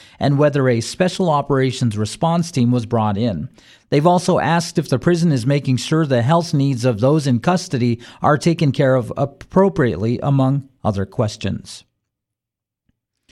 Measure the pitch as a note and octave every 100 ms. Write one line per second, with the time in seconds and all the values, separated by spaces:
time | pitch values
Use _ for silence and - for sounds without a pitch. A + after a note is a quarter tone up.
0 | - - C#3 C#3 D3 C#3 C3 A2+ - -
1 | F#3 - F3 D3 C#3 C3+ C3 B2 A#2+ G2+
2 | G#2+ - E3 E3+ E3+ - A#2+ B2 G#2 A#2
3 | G#2+ G2 A#2 E2+ - _ - - - D3
4 | E3+ F3+ F3+ E3+ C#3+ E3+ E3 - C#3+ B2
5 | E3+ F3 E3+ C3+ A#2+ C#3+ C#3 B2+ - D#3+
6 | D3+ B2 A#2+ E3+ E3 C#3+ C#3 B2 B2+ G#2
7 | C3 D#3 C#3 A#2+ E3+ F3+ - B2 A#2+ A#2
8 | - - - D3+ F3 D#3+ D3 - C3 C3
9 | A2 - C#3 - - F#3+ G3 - B2 E2
10 | A2+ B2 C#3+ C#3 C3 C#3 - _ G#2+ G2
11 | F#2+ - G#2+ - G2+ - - - - _
12 | _ _ _ _ _ _ _ _ _ _
13 | _ _ _